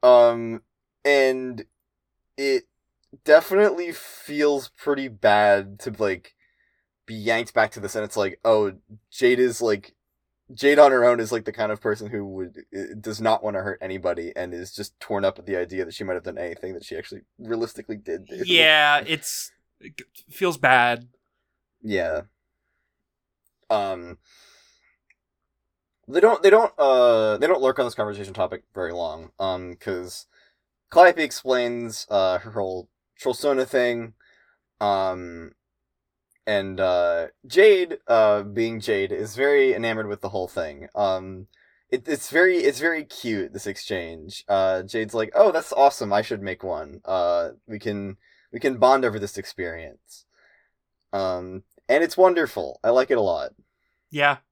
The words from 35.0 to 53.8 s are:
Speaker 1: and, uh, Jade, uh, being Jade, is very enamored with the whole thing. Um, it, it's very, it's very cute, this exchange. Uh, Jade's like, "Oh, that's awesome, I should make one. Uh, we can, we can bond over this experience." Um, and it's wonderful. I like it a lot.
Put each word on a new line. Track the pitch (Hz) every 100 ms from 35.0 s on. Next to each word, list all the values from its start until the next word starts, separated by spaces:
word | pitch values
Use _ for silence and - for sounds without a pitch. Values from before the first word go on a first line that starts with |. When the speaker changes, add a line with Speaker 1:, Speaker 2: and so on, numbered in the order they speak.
| 95 92 87 85 82 _ _ _ _ _ _ _ _ _ -
Speaker 1:
and, | 104 98 95
uh, | 95 90 87 85 80 _ 127
Jade, | 180 214 196 180 - -
uh, | 113 107 104
being | 101 104 113 113
Jade, | 107 104 98
is | 98 107 104
very | 139 143 131
enamored | 117 113 110 107
with | 101
the | 98
whole | 101 90
thing. | - 80 71 - -
Um, | 101 95 95 95 98 _ _ _ _
it, | 127 123
it's | 147 -
very, | 151 185 180
it's | 135 139
very | 160 165 147
cute, | - 123 107 90
this | 98 104
exchange. | 98 - 95 85 82 78 - -
Uh, | 98 95 92
Jade's | 95 113 110
like, | 117 110 -
"Oh, | -
that's | 165 -
awesome, | - 139 - 107
I | 101
should | 107 110
make | 98 92
one. | 95 80 76 71 -
Uh, | 92 87 87 82 - _
we | 107
can, | 113 104 98 98 _ _ _
we | 120
can | 139 127
bond | 127 135 127
over | 107
this | 98 -
experience." | 95 - 87 82 78 - _ - _ _ _ _ _ _ _ _ _
Um, | 98 95 90 92 95 _ _ _
and | 139
it's | 165 -
wonderful. | 185 175 143 - 73 62
I | 113
like | 123 131
it | 123
a |
lot. | 98 82 67 _ _ _